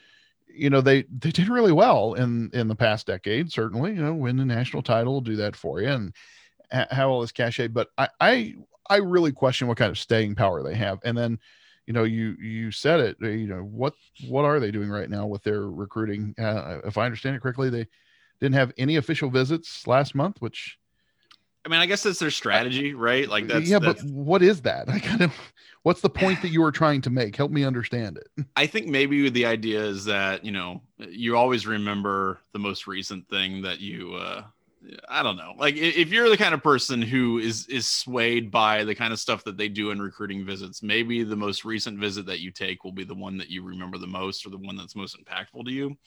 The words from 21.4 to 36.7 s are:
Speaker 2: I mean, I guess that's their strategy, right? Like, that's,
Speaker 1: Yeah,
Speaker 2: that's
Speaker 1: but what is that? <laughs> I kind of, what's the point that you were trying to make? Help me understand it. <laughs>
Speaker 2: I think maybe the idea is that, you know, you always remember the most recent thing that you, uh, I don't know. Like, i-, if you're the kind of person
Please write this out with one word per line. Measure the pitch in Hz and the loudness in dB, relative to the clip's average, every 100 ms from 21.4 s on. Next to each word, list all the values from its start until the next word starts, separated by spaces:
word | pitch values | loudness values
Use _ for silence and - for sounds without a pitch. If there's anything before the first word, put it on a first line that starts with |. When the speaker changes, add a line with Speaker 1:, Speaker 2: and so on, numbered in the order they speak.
| _ _ | _ _
Speaker 2:
I | 156 | 0
mean, | 165 | 2
I | 175 | 4
guess | 202 | 2
that's | 214 175 | 0 0
their | 160 | -2
strategy, | - 113 101 120 127 143 | 0 2 2 2 0 -2
right? | 135 117 127 131 | 0 2 2 2
Like, | 104 110 | 0 2
that's, | 117 165 | 0 4
Speaker 1:
Yeah, | 202 | 4
Speaker 2:
that's | 175 - | 4 0
Speaker 1:
but | |
what | 143 139 143 190 | -4 -6 2 6
is | 180 190 | 8 6
that? | 120 64 - | 0 -2 -2
<laughs> | |
I | 202 | -2
kind | - 220 | 0 2
of, | 175 - - _ - _ | 2 0 -18 _ -20 _
what's | 160 175 | 0 2
the | 196 | 2
point | - 190 185 | 2 0 2
that | 180 | 0
you | 160 | 4
were | 160 | 4
trying | - 156 143 | 4 2 2
to | 127 | 0
make? | 127 110 104 | 0 -2 0
Help | 147 | 0
me | 151 | 2
understand | 139 123 107 120 107 80 | 0 0 -4 -4 -4 -8
it. | - - 139 | -14 -10 -4
<laughs> | - | 0
Speaker 2:
I | 151 | 2
think | 220 190 | 0 -2
maybe | 135 139 143 139 | 2 2 4 2
the | 120 117 | 2 2
idea | 113 110 107 | 2 0 -2
is | 107 98 101 | -2 -4 -2
that, | 101 98 95 | 0 0 -2
you | 107 | -6
know, | 101 87 90 _ _ | -8 -8 -10 _ _
you | 107 98 117 120 | -18 -6 -2 2
always | 123 120 101 | 2 2 -2
remember | 107 104 101 101 98 95 92 _ | -4 -2 -2 -2 -2 -2 -6 _
the | 107 | -6
most | 101 95 - | -6 -6 -8
recent | 95 95 98 - | -10 -8 -12 -6
thing | 98 92 95 | -4 -2 -4
that | 95 87 | -6 -8
you, | 98 85 87 | -8 -12 -10
uh, | 90 92 92 110 _ _ _ - - - | -10 -10 -10 -14 _ _ _ -20 -20 -8
I | 143 | -2
don't | 131 90 | -2 -2
know. | 82 98 | -8 -2
Like, | 143 151 | -2 2
i-, | |
if | 165 160 160 | 0 2 2
you're | 220 233 | 4 4
the | 208 | 6
kind | 196 | 4
of | 156 | 2
person | 156 | 4